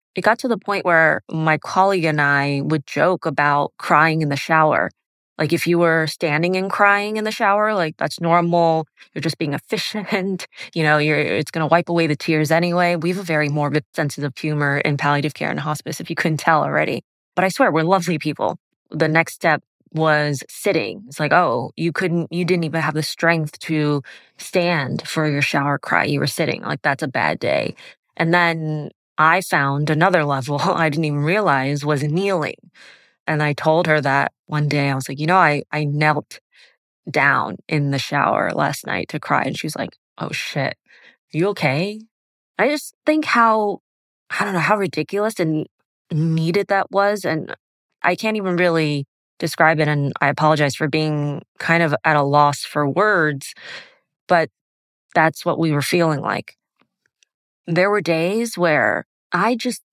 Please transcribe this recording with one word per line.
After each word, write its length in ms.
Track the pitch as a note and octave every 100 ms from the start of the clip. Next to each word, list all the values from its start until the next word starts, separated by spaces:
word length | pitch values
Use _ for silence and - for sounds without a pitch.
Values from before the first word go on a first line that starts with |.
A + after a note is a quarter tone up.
| _
it 60 | -
got 180 | G#3 A3+
to 80 | B3+
the 100 | A3
point 260 | - G3+
where 380 | F3+ E3 D#3+ D3+ -
my 260 | D#3+ D#3 D#3
colleague 480 | - F#3+ G3 F#3+
and 160 | D#3+ D3+
I 400 | C#3+ C#3+ C#3+ C#3
would 240 | D3 D#3 -
joke 380 | D3 E3 -
about 480 | E3 D3 D3 C#3+ - _
crying 420 | - D#3 D#3+ D#3+
in 80 | D3
the 80 | C#3
shower. 540 | - D#3+ D#3 F#2 E2+ _ _ _ _ -
Like, 160 | D#3
if 120 | E3 E3+
you 120 | E3+
were 280 | E3+ D#3+ D#3
standing 500 | - E3 D3+ F3 F#3
and 140 | G3
crying 460 | - G3+ G3+ G#3 G#3+
in 80 |
the 80 | G#3+
shower, 420 | A3 G#3 G#3 G#3+
like, 220 | G#3 D#3+ -
that's 240 | D3+ -
normal. 680 | E3+ E3+ E3+ E3+ E3 D#3+ D#3 _ -
You're 100 | -
just 160 | D#3 -
being 160 | D#3
efficient. 920 | D#3 - A3 - G#3+ F3+ G3+ F#3+ F#3 -
<laughs> 40 | - -
You 80 | E3
know, 140 | D#3 D3+
you're, 200 | D3+ D3+
it's 320 | G#2+ G2 D3+
gonna 160 | E3 D3+
wipe 220 | E3+ E3+
away 180 | E3+ D#3+
the 100 | D3
tears 340 | - D#3 D3+
anyway. 460 | E3 F3 F3 F3 F3
We 120 | E3+
have 100 | F#3
a 40 |
very 260 | F3 D3+ D3
morbid 360 | D3 D3 D3 -
sense 240 | - D3 -
of 180 | C#3+ -
humor 420 | D#3 D3 C#3+ C#3+
in 180 | D3+ C#3+
palliative 380 | C#3+ C#3+ D3+
care 160 | - D3+
and 80 | D3
hospice, 420 | D3 D3 D3 -
if 80 | -
you 60 | E3
couldn't 220 | E3 D3+
tell 240 | - D#3
already. 400 | C#3+ D3 D#3 F#3 _ _ _
But 100 | -
I 40 | F#3+
swear, 240 | - A#3+
we're 100 | D#3
lovely 360 | D#3+ F#3+ E3+ D#3
people. 400 | D3+ - F#2+ - _ _ _
The 180 | D#3 D#3+
next 260 | D#3+ D#3+
step 280 | - E3+ D3+ _ _ _
was 500 | D#3 D#3+ D3+ D3 C3+ -
sitting. 560 | - G#3 E3 G2+ F#2 A#2+
It's 120 | C#3+
like, 120 | D3+
"Oh, 400 | E3 D#3+ A#2+ B2+ -
you 160 | E3
couldn't, 400 | D3+ F3+ E3+ D3+
you 120 | E3+
didn't 200 | F3 F3+
even 160 | D#3+ D#3+
have 140 | D3+
the 80 | D3
strength 560 | D3 - E3 E3+ D#3 -
to 420 | - D#3 D3 C#3+ - - _ _
stand 680 | - F#3+ F3 E3 B2+ B2+ -
for 220 | D#3+ D3+
your 140 | C#3+
shower 360 | D3+ D3 C#3+ C#3
cry. 260 | - -
You 160 | C3+ C#3+
were 60 | C#3+
sitting. 360 | - D#3+ -
Like, 200 | - D3
that's 200 | D3 C3+
a 60 | C#3+
bad 300 | B2 D#2+ -
day." 360 | E2 C#2 A#1 - - - _ -
And 160 | E3
then 580 | F3 E3+ D#3+ D#3 D3+ D3 _ _ -
I 220 | D#3 F3+
found 500 | - D#3+ C#3 C#3 D3+
another 340 | D#3 F#3 F3+
level 340 | D3 C3+ B2 C#3+
<laughs> 40 |
I 260 | F#3 E3+ D#3+
didn't 180 | D3+ D#3
even 180 | D3
realize 600 | D3 G#3 F#3 C#3 C3+ C#3+
was 180 | D3 C#3+
kneeling. 680 | D3 E3 G3 F3+ B2+ - - _ - - _ _ -
And 160 | D3+
I 100 | D3+
told 340 | C#3+ D#3 D#3+ E3+
her 140 | D#3
that 320 | C3+ C3+ - _ -
one 220 | D3+ D3
day. 220 | D3 C#3
I 40 |
was 140 | C3+ -
like, 120 | C#3+
"You 60 | D#3
know, 100 | F#3
I, 260 | D#3+ D3 -
I 140 | D3+
knelt 560 | D3 D3 D3+ D3 - - _ _ _ _ _ _ -
down 460 | D3 C#3 C3 - - -
in 220 | D3+ C#3+
the 80 | C#3
shower 520 | - C#3+ - G#2 F#2
last 340 | - D3 - -
night 220 | F#2 -
to 100 | D3+
cry." 220 | - C#3+
And 120 | C3 -
she's 200 | D#3 -
like, 200 | - _ _ -
"Oh, 140 | -
shit. 440 | - - D3 C3+ - _ - - _ _
You 160 | D#3 G3
okay?" 520 | G3 D3 C#3+ G3+ G#3+ A3 _ _ _ _ -
I 100 | A#3+
just 260 | D4 - _ -
think 180 | D#4
how, 560 | - B3 A3+ A3 G#3 - _ _ _ _ -
I 140 | -
don't 100 | G3+
know, 60 | F3+
how 160 | D3+ G#3
ridiculous 600 | F#3 - D3+ G3+ G#3+ G#3+
and 260 | D#3+ D#3 - _ _ _ -
needed 560 | D#3 E3 D#3+ D#3+ G3 G3
that 220 | G3 -
was. 340 | G3 G3+ G#3
And 300 | - D#3+ - - _ _ _ _
I 120 | -
can't 220 | F3+ A3 G#3+
even 200 | F#3+ F3
really 500 | F3+ E3 D3+ C#3+ C#3 _ _ -
describe 420 | E3 - D#3+ D#3
it. 80 | D3+
And 240 | D3 C#3+ -
I 80 | C#3
apologize 480 | C#3 D3+ D3+ C#3+ -
for 100 | D3
being 560 | D#3 D#3 D3+ D3 C3+ - _
kind 240 | - E3
of 120 | D#3+ C#3+
at 120 | D#3+ D3+
a 60 |
loss 380 | C#3 D3 D3 C#3+
for 280 | - D3+ C#3+
words, 640 | E3 G#3+ F#3+ D3+ C#3 - - - - - _ _ _ -
but 220 | F3 D#3 _ _ _ _ _ _
that's 300 | E3 D#3+ -
what 140 | F3 D#3
we 140 | E3
were 100 | D3
feeling 380 | C3+ F3 E3 D3
like. 360 | - G2+ - _ _ _ _ _ _ _ _ _ _ _ -
There 240 | E3+ G3
were 120 | G#3
days 560 | E3+ D#3+ F3 A3 A#3 F3
where 480 | F3 D3 G#2+ E2+ - _ -
I 240 | F3 G#3+ B3
just 260 | B3+ - _